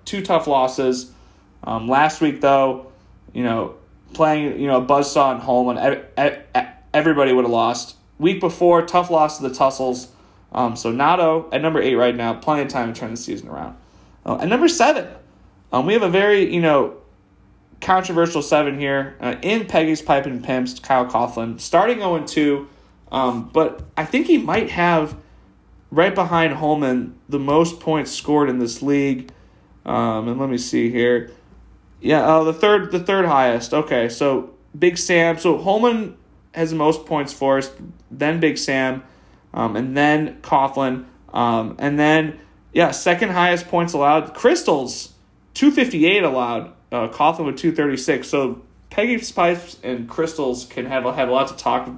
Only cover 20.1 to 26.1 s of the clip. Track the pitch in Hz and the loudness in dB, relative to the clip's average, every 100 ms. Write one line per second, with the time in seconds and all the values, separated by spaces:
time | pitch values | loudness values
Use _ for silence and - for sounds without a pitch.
20.1 | 139 135 123 123 127 123 - - 131 123 | 0 0 -6 -4 -4 -4 -8 -2 0 0
21.1 | 113 120 117 113 113 - 170 220 226 190 | -2 -2 -4 -8 -8 0 2 2 0 -2
22.1 | 165 147 156 147 143 - - _ _ - | -4 -2 0 2 0 -4 -20 _ _ -8
23.1 | 135 127 117 - 160 156 - - - 156 | -2 -2 -4 -2 0 0 -2 -10 -8 -2
24.1 | 262 339 294 147 208 220 175 175 160 151 | -2 2 2 2 -2 -2 0 2 2 0
25.1 | - - - _ _ _ - _ 156 190 | -8 -20 -20 _ _ _ -20 _ 0 2